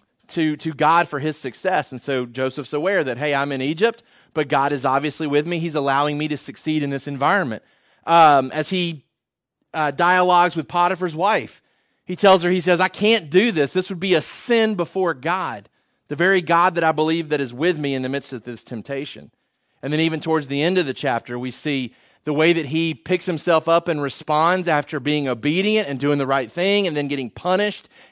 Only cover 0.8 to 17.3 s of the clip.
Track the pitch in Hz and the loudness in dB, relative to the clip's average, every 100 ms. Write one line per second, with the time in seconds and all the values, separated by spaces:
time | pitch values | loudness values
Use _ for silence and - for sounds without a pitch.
0.8 | 151 170 165 143 151 147 135 - 185 175 | 2 4 2 -2 -6 -6 -10 -6 -2 -2
1.8 | 143 127 - 135 123 120 131 147 131 147 | -2 -8 -6 -4 -4 -4 -6 -6 -8 -4
2.8 | 180 196 139 120 147 139 143 135 135 160 | -2 -2 -2 -4 -2 -2 -2 -4 -4 0
3.8 | 226 226 _ _ _ - 143 143 143 143 | -2 -2 _ _ _ -4 0 0 2 0
4.8 | 131 135 147 - 151 143 156 175 165 151 | 0 0 0 -4 0 0 0 -2 -4 -2
5.8 | 139 139 147 147 151 147 - 117 - 156 | 0 0 0 -2 -4 -6 -8 -10 -4 -2
6.8 | 143 139 143 139 143 196 143 110 - _ | -2 -4 -8 -2 0 2 0 -6 -12 _
7.8 | _ _ - 170 160 143 131 156 151 185 | _ _ 2 6 8 6 2 -2 -2 -2
8.8 | 170 151 - _ _ _ _ _ _ 160 | -2 -6 -16 _ _ _ _ _ _ -2
9.8 | 151 139 175 185 180 175 175 165 143 175 | -2 2 4 4 6 6 4 0 -4 0
10.8 | 175 175 180 151 196 202 110 - _ _ | 0 0 -4 -2 0 0 -4 -12 _ _
11.8 | _ _ - 180 202 190 175 185 160 175 | _ _ -12 2 6 6 4 0 2 2
12.8 | 185 - 208 226 151 175 233 165 139 185 | 2 0 2 2 2 2 4 2 0 -2
13.8 | 180 180 190 165 - - - 233 220 196 | -4 -4 0 2 0 -6 0 2 2 0
14.8 | 165 196 180 135 143 185 156 110 104 _ | -4 -2 -2 -2 -4 -4 -4 -10 -14 _
15.8 | _ _ - 147 180 190 160 170 180 165 | _ _ -10 0 2 2 2 4 4 2
16.8 | 160 156 156 165 151 | 0 2 0 -2 -2